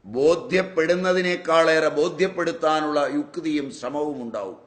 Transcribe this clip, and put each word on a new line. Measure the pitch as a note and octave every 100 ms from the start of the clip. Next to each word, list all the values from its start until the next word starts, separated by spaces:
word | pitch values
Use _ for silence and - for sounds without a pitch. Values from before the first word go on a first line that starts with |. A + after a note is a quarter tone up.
| F#2+ A#2
ബോധ്യപ്പെടുന്നതിനേക്കാളേറെ | D3 E3+ - F#3 F#3 D#3+ D#3+ F3+ F#3 F#3 F3+ F3+ E3+ E3 D#3+ D#3+ D#3 C#3+
ബോധ്യപ്പെടുത്താനുള്ള | E3+ D3+ F#3 F3 E3 - D#3 D#3 D3+ D3+ C#3 D3
യുക്തിയും | D3 - D#3+ D3 C3+ -
ശ്രമവും | B2 D3 D3+ C3 A#2
ഉണ്ടാവും. | G#2+ G2 D#2+